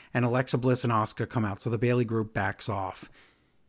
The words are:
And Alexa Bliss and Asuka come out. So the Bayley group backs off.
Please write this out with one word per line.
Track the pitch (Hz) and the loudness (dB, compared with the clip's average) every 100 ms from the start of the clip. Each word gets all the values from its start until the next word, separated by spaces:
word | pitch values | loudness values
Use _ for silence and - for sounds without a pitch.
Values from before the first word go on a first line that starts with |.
| - | -4
And | 123 | 0
Alexa | 123 127 127 127 | 2 2 0 2
Bliss | 127 123 | 2 2
and | 117 | 2
Asuka | 110 110 - 113 | 2 0 -2 -4
come | 123 | 0
out. | 107 98 | -2 -2
So | 120 | -4
the | 110 | 0
Bayley | 120 123 113 | 2 2 2
group | 113 107 | 0 -2
backs | 101 98 - - | -2 -4 -4 -6
off. | 98 92 - - - - _ _ _ | -4 -6 -8 -14 -18 -20 _ _ _